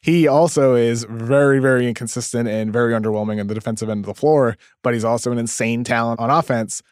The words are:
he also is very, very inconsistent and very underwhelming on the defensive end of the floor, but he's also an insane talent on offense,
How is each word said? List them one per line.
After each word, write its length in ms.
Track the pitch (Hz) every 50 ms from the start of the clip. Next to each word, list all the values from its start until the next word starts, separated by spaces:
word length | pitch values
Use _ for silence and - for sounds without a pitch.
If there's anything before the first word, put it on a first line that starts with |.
he 260 | - 160 170 175 160 147
also 460 | 135 151 170 165 - 156 139 131 127
is 300 | 120 117 117 117 117 120 101
very, 500 | 113 113 113 120 139 143 143 139 139 135
very 300 | 131 135 131 127 123 123
inconsistent 580 | 113 - 127 110 - 123 117 - - 120 117
and 260 | 113 107 110 110 110
very 200 | 104 120 120 117
underwhelming 480 | 117 113 110 110 107 107 107 107 107 107
on 60 | 101 101
the 60 | 107
defensive 340 | 110 - 120 113 - 113 107
end 160 | 107 104 98
of 20 |
the 80 | 101 98
floor, 420 | - - 151 156 143 131 117 104 _ _ _ _ _
but 120 | - 127 120
he's 100 | 113 110
also 280 | 113 117 117 - 123
an 60 | 123 120
insane 440 | 117 113 - - 113 113 117 117
talent 380 | 123 - 123 117 117 117 117 110
on 100 | 113 123
offense, 520 | 143 165 - - 127 117 113 101 - - _ _